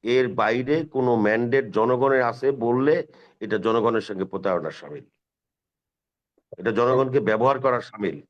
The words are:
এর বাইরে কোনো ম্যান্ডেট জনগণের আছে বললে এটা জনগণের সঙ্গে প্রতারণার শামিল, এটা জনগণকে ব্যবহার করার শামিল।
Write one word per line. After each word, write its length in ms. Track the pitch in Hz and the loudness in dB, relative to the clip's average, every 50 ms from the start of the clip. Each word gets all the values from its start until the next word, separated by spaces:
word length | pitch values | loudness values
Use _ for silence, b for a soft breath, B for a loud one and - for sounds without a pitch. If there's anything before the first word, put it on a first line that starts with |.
| - | -2
এর 220 | 117 123 127 127 120 101 | 2 2 2 2 0 0
বাইরে 520 | - 107 107 117 123 127 131 147 160 156 | -2 0 0 0 -2 0 0 -2 -2 -2
কোনো 300 | 151 - 135 127 123 120 | -2 -2 0 2 2 2
ম্যান্ডেট 500 | 110 104 104 107 113 120 120 123 135 127 107 90 | 4 4 2 2 2 0 2 0 0 0 0 0
জনগণের 460 | 107 110 123 127 123 131 139 135 131 123 117 | 0 2 2 2 2 2 2 2 2 2 0
আছে 200 | 117 - - 135 | -2 -2 -2 -2
বললে 560 | 139 127 117 117 120 127 135 147 156 175 156 b b b b b b b | -2 0 0 0 2 2 2 2 2 0 -2 b b b b b b b
এটা 180 | 110 101 104 | -6 -4 -4
জনগণের 440 | 104 95 113 110 117 107 117 113 110 | 0 0 2 2 2 2 2 0 0
সঙ্গে 240 | 101 - 104 92 95 | -4 -4 -6 -6 -6
প্রতারণার 460 | 92 - 95 92 98 90 87 80 78 | -6 -6 -4 -2 -2 -2 -2 -2 -6
শামিল, 340 | - - - 71 73 71 - _ _ _ _ _ _ _ _ _ _ _ _ _ _ _ _ _ _ _ _ _ _ _ _ _ _ _ _ _ - | -10 -10 -16 -16 -16 -16 -18 _ _ _ _ _ _ _ _ _ _ _ _ _ _ _ _ _ _ _ _ _ _ _ _ _ _ _ _ _ -18
এটা 140 | - 95 - | -6 -4 -2
জনগণকে 480 | 92 107 120 127 131 127 135 131 127 139 | 0 2 2 2 2 2 2 2 0 0
ব্যবহার 400 | 107 101 107 110 117 131 139 131 | 0 2 0 2 2 2 0 2
করার 220 | 127 135 123 120 | 0 0 0 0
শামিল। 400 | 110 - - 107 104 92 73 73 - _ | -4 -8 -10 -6 -6 -6 -6 -8 -16 _